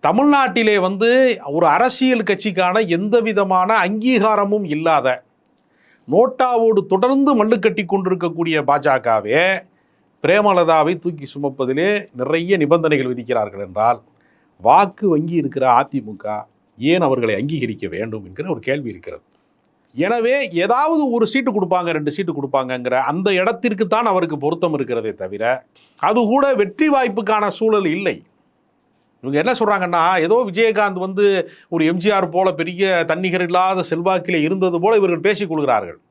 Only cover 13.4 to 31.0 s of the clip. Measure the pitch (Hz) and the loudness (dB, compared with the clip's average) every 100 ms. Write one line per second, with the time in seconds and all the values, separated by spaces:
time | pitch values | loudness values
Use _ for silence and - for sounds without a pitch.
13.4 | 104 98 101 92 113 120 _ _ _ _ | -2 -6 -10 -2 0 0 _ _ _ _
14.4 | _ _ 92 156 196 - 208 156 165 170 | _ _ 4 6 4 0 0 0 0 -2
15.4 | 139 135 127 120 143 139 107 101 107 107 | -2 -2 2 2 2 -6 -8 -12 -8 -10
16.4 | 104 _ _ _ 131 175 156 131 117 101 | -10 _ _ _ 0 2 2 0 0 -2
17.4 | 139 156 120 104 98 85 113 110 95 92 | -4 -4 -6 -6 -8 -8 -8 -10 -14 -14
18.4 | 170 135 117 143 123 92 - 78 _ _ | -8 -8 -4 -6 -6 -12 -16 -18 _ _
19.4 | _ _ _ _ _ 226 196 240 233 277 | _ _ _ _ _ -4 -2 0 0 0
20.4 | 247 170 196 247 302 320 285 233 220 254 | -2 -2 -2 0 0 0 0 0 0 0
21.4 | 254 208 185 180 170 156 147 - 180 143 | -2 -2 0 -2 0 -2 -4 -4 -6 -6
22.4 | 135 135 127 127 123 127 135 160 190 185 | -2 -2 -2 -4 -2 -2 0 -2 0 0
23.4 | 190 - 240 202 208 214 233 185 170 151 | 0 0 -4 -2 0 0 2 0 0 -2
24.4 | 143 170 175 147 127 120 110 95 92 101 | -4 -2 -2 -2 -2 -4 -4 -8 -10 -4
25.4 | 113 127 _ _ _ _ 156 220 220 262 | -2 -2 _ _ _ _ 0 0 2 2
26.4 | 277 254 202 - 311 277 247 202 220 214 | 2 0 -2 0 0 2 0 -2 -2 0
27.4 | 208 196 220 214 185 170 190 113 _ _ | -2 -2 0 0 0 -2 -4 -6 _ _
28.4 | _ _ _ _ _ _ _ _ 127 143 | _ _ _ _ _ _ _ _ -4 -2
29.4 | 202 247 220 202 180 175 165 185 170 226 | -2 0 0 0 0 0 2 2 2 0
30.4 | 233 180 226 208 208 185 | 0 0 0 2 -2 -2